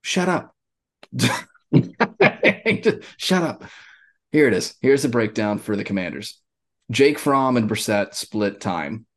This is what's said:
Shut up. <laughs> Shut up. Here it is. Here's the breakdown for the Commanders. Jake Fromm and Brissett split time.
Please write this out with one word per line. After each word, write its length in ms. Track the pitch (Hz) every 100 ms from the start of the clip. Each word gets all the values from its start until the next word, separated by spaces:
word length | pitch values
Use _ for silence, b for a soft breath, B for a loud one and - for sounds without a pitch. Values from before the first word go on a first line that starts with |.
Shut 260 | - 185 180
up. 260 | 170 - _ _ _ _ _ -
<laughs> 640 | 127 120 - - _ _ 147 - - 233 - 381 - - 202 226 - 220 - B B
Shut 260 | - 185
up. 220 | 160 - B B B B B B _
Here 140 | 156 135
it 80 |
is. 200 | 101 - -
Here's 220 | 131 139
the 60 | 131
breakdown 500 | 120 113 117 107 104
for 180 | - 101
the 80 |
Commanders. 560 | 107 98 87 71 - - _ _ _ _ -
Jake 280 | 113 143 147
Fromm 380 | 143 139 131 123
and 120 | 107
Brissett 460 | 110 - 104 98
split 460 | - - 107 104 -
time. 460 | 95 87 73 113 _